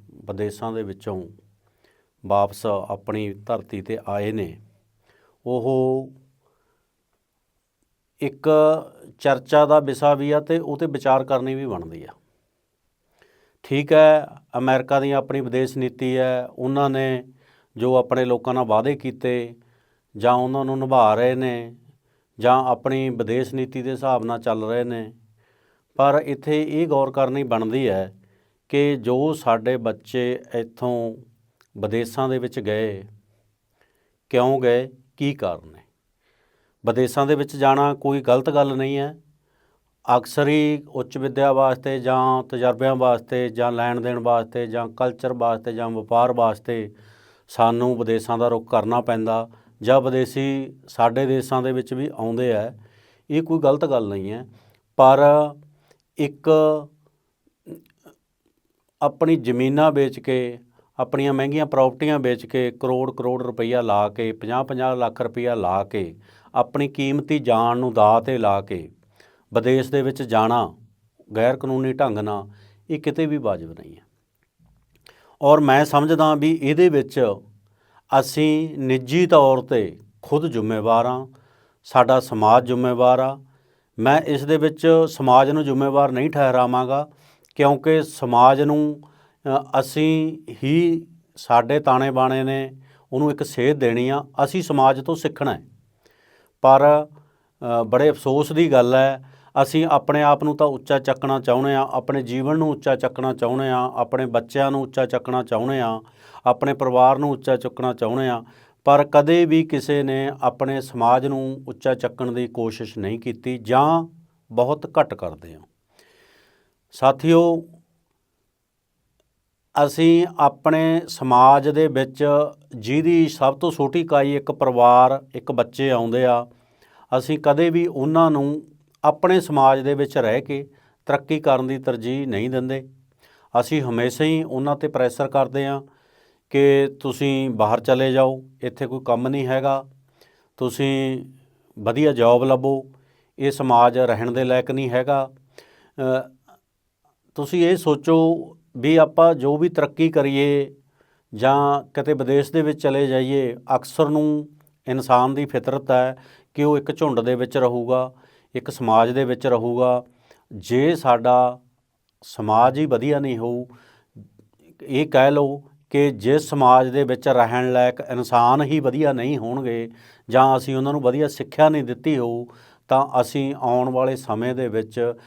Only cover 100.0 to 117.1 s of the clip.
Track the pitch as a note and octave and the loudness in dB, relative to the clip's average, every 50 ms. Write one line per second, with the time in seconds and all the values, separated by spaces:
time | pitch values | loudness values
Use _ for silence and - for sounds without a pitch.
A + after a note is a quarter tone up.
100 | - - D3 D3 D3 D3 D3 C#3+ D3 D3+ D3 D3+ D3+ D3 C3+ B2+ - - C#3+ C3+ | 2 0 0 2 4 4 2 2 0 -2 0 0 0 0 0 -2 -2 -2 -2 0
101 | C3 C#3 C3 - - C3+ C3+ C3 B2+ C3 A#2+ B2+ C3+ C#3 C#3 C3+ C#3 - - B2+ | 0 -2 -2 -2 -2 -4 -4 -2 0 0 0 2 2 0 0 0 -2 -2 -4 -6
102 | B2+ - C3+ C3+ B2+ A2+ B2 C3 C3+ C#3+ D#3 D#3+ D#3+ D3+ C#3+ D3 - C#3+ C3 C3 | -4 -4 -4 -4 -4 -6 -6 -4 -4 -2 -2 0 -2 -2 -4 -2 -2 -2 0 0
103 | C3+ B2+ C3 - C3 C3 B2+ B2+ B2 A#2 B2+ C3+ C3+ C3 B2+ B2+ B2+ B2+ - B2 | -2 -4 -4 -4 -6 -6 -4 -2 -4 -2 -2 -2 -2 -2 -2 -2 -2 -2 -4 -4
104 | A#2+ A#2+ C3 B2+ C3 A#2+ A#2 A#2 A#2 - - C#3 C#3 C3+ C#3 C3+ C3+ C3+ C3 C3+ | -4 -2 -4 -4 -2 -2 -2 -4 -4 -4 -2 -2 0 0 0 -2 -6 -4 -4 -4
105 | B2+ A#2+ B2+ A#2+ - B2+ B2+ B2+ A#2 - A#2 G#2+ A#2+ C3 C#3 B2+ A#2+ A2+ A2+ A2+ | -2 -2 -4 -6 -4 -4 -4 -4 -4 -2 -4 -2 -2 -2 -2 -2 -2 -4 -4 -6
106 | A2+ _ _ _ - - - - - B2 B2 - C3+ C#3 C3+ C3 C#3 B2+ B2 B2+ | -10 _ _ _ -20 -20 -14 -4 -2 -2 0 0 -2 -4 -2 -2 -2 0 4 4
107 | B2+ C3 C3+ C3+ D3 C#3+ C3+ C#3 - C#3 B2+ A#2+ - B2 - - B2+ B2+ B2 - | 6 6 4 2 0 -4 -4 -4 -2 -2 -2 -2 -4 -8 -8 -6 -6 -4 -4 -4
108 | - A2 A#2+ C3+ C3+ B2+ A#2+ A2+ A#2+ - _ _ _ _ _ _ - C#3+ C#3+ C#3+ | -4 -4 -2 -2 -2 -4 -4 -6 -8 -14 _ _ _ _ _ _ 2 4 4 4
109 | C#3+ D3 - D3 C#3+ D#3 E3+ F3 E3+ D#3+ D#3+ D#3+ D#3+ D#3 D#3 C3+ - D3 D3 C#3+ | 4 4 4 4 4 4 4 4 4 4 2 2 2 0 -4 -4 -2 -2 -2 -2
110 | C#3 C3+ C3 C3+ C3+ C#3 C#3 - C3+ B2 - - C3+ C3+ C3+ C3+ C3 - - A#2+ | -2 -2 -2 -4 -4 -6 -6 -4 -4 -4 -2 -2 -4 -4 -4 -6 -8 -8 -4 0
111 | A#2 A#2+ B2+ C3 C3 C#3 C#3 C3+ C3 C3 C3+ C3+ C3+ C3 B2 - - C3+ B2+ B2+ | 2 2 2 2 2 -2 -4 -4 -6 -8 -10 -12 -14 -16 -12 -6 -4 -4 -2 -2
112 | C3 A#2 - - B2+ B2 A#2+ B2 B2 A#2 - A#2 A2+ A2+ A2+ - A2+ G#2+ - A2 | -4 -6 -6 -6 -8 -6 -6 -6 -8 -6 -6 -6 -6 -6 -6 -8 -12 -12 -10 -8
113 | G2 G2 A2+ A#2 - B2+ A2 A2+ - B2+ B2+ A#2+ A2 G#2+ B2 C3 C#3+ D#3 E3 E3 | -8 -6 -8 -8 -8 -10 -10 -8 -8 -10 -10 -8 -2 0 2 4 4 4 2 0
114 | E3 E3 - - _ _ _ _ _ - A2+ A#2+ B2 C3 D3+ D3+ - - - D#3+ | -2 -6 -12 -20 _ _ _ _ _ -4 -2 0 0 0 -2 -4 -6 -2 0 0
115 | C#3+ - - - F#2 E2+ D#2 D2+ E2 E2+ D#2+ D2+ D#2 _ _ _ _ _ _ _ | 0 0 -2 -10 -12 -12 -12 -14 -18 -20 -20 -20 -20 _ _ _ _ _ _ _
116 | _ _ _ _ _ _ _ _ _ _ _ _ _ _ _ _ _ _ - - | _ _ _ _ _ _ _ _ _ _ _ _ _ _ _ _ _ _ -4 0
117 | C3 C3+ | 2 2